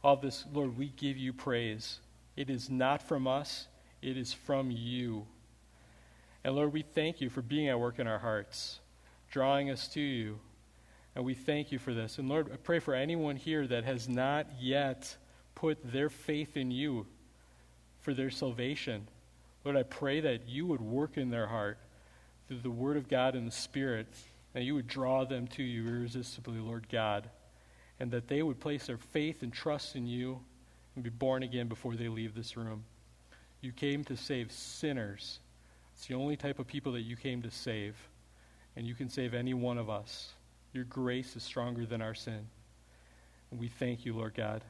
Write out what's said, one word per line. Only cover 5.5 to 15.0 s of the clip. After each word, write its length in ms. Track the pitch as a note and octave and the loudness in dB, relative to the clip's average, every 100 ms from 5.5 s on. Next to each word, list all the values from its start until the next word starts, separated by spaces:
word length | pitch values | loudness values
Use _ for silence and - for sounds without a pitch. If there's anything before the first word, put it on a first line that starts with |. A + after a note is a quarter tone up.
| - - - - - - - - - | -20 -20 -20 -20 -20 -20 -20 -20 -4
And 120 | C3 C3+ | 0 4
Lord, 180 | D3 | 4
we 80 | D3+ | 2
thank 400 | D3+ - D3+ - | 0 0 2 0
you 80 | C3 | -2
for 140 | B2 | -2
being 260 | A#2+ D3 D3 | 0 2 4
at 100 | B2 | 4
work 200 | A#2+ A#2+ | 2 0
in 80 | A#2 | 0
our 100 | G#2+ | 0
hearts, 600 | A#2 G#2+ G2+ - - - - - - - - | 2 0 -2 -8 -8 -8 -16 -20 -20 -20 -6
drawing 400 | C#3+ C3+ C#3 C#3 | 2 6 6 4
us 180 | B2+ - | -2 -4
to 120 | - | -2
you. 380 | C#3+ B2+ G#2+ G#2+ - - - - - - - - | 0 0 -2 -4 -12 -20 -20 -20 -20 -20 -12 -4
And 80 | |
we 120 | B2+ B2+ | -2 0
thank 360 | - D3 D3 | 2 2 2
you 60 | C3+ | -4
for 160 | A#2 | -2
this. 240 | A#2 A2 - | -2 -2 -4
And 100 | C3+ | 0
Lord, 220 | D3+ D#3 | 2 2
I 40 | C3+ | -4
pray 240 | - E3+ | 2 2
for 160 | - C3 | 4 2
anyone 400 | C#3+ E3+ D3+ C#3 | 2 2 0 0
here 320 | D#3+ D#3 C3+ | 0 2 4
that 160 | A#2+ | 2
has 260 | A#2 B2+ A#2 | 2 -2 0
not 380 | B2 C3 D3 D3+ C3+ | 2 4 2 0 -4
yet 560 | B2+ C3+ C#3 B2+ | 2 4 2 0